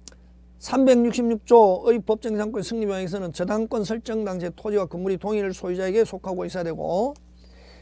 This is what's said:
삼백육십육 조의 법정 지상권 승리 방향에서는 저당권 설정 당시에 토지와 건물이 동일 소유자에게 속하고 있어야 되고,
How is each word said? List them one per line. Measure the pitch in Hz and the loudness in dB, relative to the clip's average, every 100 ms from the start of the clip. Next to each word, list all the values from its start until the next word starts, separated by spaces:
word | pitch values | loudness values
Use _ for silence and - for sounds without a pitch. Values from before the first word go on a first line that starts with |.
| - - _ - _ _ | -20 -20 _ -20 _ _
삼백육십육 | - 254 262 240 233 247 233 220 - | -2 4 6 6 4 0 0 -2 6
조의 | 233 202 185 - 233 | 8 8 4 2 0
법정 | - 220 233 | 0 -4 -4
지상권 | 208 214 254 | -4 -4 -6
승리 | - 233 208 | -6 -4 -4
방향에서는 | 190 185 196 180 | -4 -4 -6 -6
저당권 | - 180 214 226 226 | -6 -4 -2 -2 -4
설정 | 196 226 - 220 | -4 -6 -6 -6
당시에 | 208 185 175 - | -4 -6 -8 -8
토지와 | 214 208 180 | -4 -2 -2
건물이 | 175 190 185 | -4 -4 -4
동일 | 202 214 196 | -4 -4 -4
소유자에게 | 185 180 180 190 214 220 | -6 -6 -4 0 0 0
속하고 | 190 190 185 175 | -4 -8 -8 -6
있어야 | 180 | -6
되고, | 170 156 156 180 254 294 - - - - - - | -6 -6 -4 -2 -2 -6 -18 -20 -20 -20 -20 -20